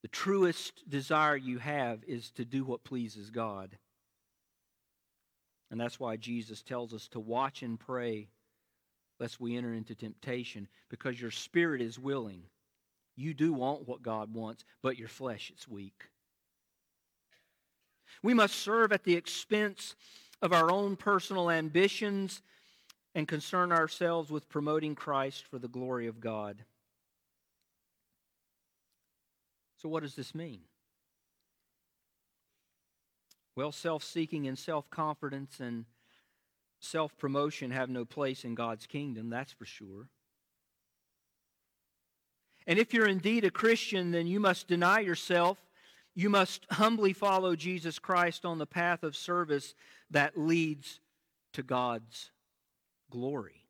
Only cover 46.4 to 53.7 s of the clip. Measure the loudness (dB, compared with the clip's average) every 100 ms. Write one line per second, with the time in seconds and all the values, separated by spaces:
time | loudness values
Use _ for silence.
46.4 | 4 0 -6 2 4 6 2 4 4 4
47.4 | 4 0 -2 -4 -4 -8 2 4 4 0
48.4 | -4 -4 -4 0 2 2 -2 -6 -2 0
49.4 | 2 0 -2 -20 -20 -20 _ 2 2 2
50.4 | 2 4 2 -2 -10 -20 _ _ _ _
51.4 | _ -12 -2 0 0 -2 -8 -18 -18 _
52.4 | _ _ _ _ _ _ _ -6 -4 -4
53.4 | -8 -16 _